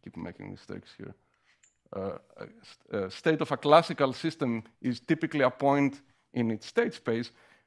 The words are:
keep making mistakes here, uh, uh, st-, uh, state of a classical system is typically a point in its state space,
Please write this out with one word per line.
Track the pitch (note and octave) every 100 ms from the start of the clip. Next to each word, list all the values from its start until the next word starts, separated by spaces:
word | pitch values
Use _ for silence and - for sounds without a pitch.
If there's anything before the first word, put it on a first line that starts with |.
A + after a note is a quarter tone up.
keep | - -
making | F2+ F#2 G2
mistakes | F#2+ - F#2+ - -
here, | - - _ _ _ _ _ _ - F#2+
uh, |
uh, | G2 - _ - - A3+
st-, | - - - G#2
uh, | F#2+
state | - E3 D#3
of | -
a | C3+
classical | C#3+ D#3 D#3+ C#3 C3+
system | B2 E3 - C3 A2+ - _
is | B2 A#2+
typically | - D#3 D3+ D3+
a | C3
point | - C#3 C#3+ C#3+ - _ _ _
in | B2 A#2
its | A2 -
state | - A#3
space, | - - A#2 A#2+ _ - _